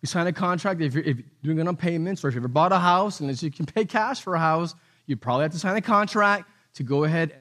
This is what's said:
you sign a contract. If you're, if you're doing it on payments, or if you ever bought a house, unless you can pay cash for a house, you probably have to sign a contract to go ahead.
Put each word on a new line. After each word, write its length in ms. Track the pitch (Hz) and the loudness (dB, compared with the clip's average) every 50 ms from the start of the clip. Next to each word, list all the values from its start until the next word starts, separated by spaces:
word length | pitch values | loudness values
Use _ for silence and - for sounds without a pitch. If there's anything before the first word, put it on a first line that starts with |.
you 60 | - | -8
sign 200 | 143 - 185 170 | -4 -2 0 0
a 60 | 180 170 | 0 -2
contract. 480 | 143 185 180 180 170 - 202 190 170 | -2 -2 -2 -2 -2 -2 -4 -2 -2
If 140 | 165 143 123 | -2 -2 -2
you're, 100 | 151 160 | -2 0
if 120 | 156 139 | -2 -2
you're 100 | 117 - - _ _ - | -4 -6 -16 _ _ -4
doing 160 | 147 160 156 | -2 -2 0
it 100 | 160 175 | 0 -2
on 80 | 180 | -2
payments, 480 | - - 175 170 170 160 180 196 - - | -2 -2 -2 -2 0 -2 -2 -4 -2 -2
or 40 | 143 | -2
if 60 | 123 | -2
you 60 | 123 | -2
ever 80 | 120 123 | -4 0
bought 240 | 123 147 160 180 190 | 2 4 4 6 4
a 60 | 185 | 4
house, 420 | 175 175 175 180 196 214 190 - | 4 4 4 4 2 0 -2 -4
unless 220 | 151 139 139 123 - | -4 -4 -4 -4 -4
you 80 | 156 | -6
can 160 | 143 - 165 | -4 -4 -8
pay 180 | 139 - 220 220 | -4 -2 -2 -2
cash 360 | - - 226 214 233 269 - | 0 0 -2 0 0 -4 -6
for 140 | - - 180 | -6 -4 -2
a 40 | 165 | 0
house, 360 | 165 160 156 160 170 165 170 - _ _ _ _ _ | 2 2 2 2 0 -4 -8 -12 _ _ _ _ _
you 100 | - 139 | -6 -6
probably 260 | 120 - 127 123 131 151 | -6 -2 -2 0 0 0
have 100 | 156 160 | -2 -2
to 60 | 170 | -4
sign 180 | 156 196 190 | -4 -2 -2
a 40 | 220 | -2
contract 680 | 202 - 220 202 208 208 - 214 208 202 202 202 185 _ _ _ _ _ _ | 0 2 2 2 2 2 2 2 4 4 4 2 -2 _ _ _ _ _ _
to 80 | - 139 | -10 -4
go 220 | 120 139 143 151 | 0 0 2 2
ahead. 300 | 151 160 165 165 160 143 - | 2 2 0 0 -2 -4 -10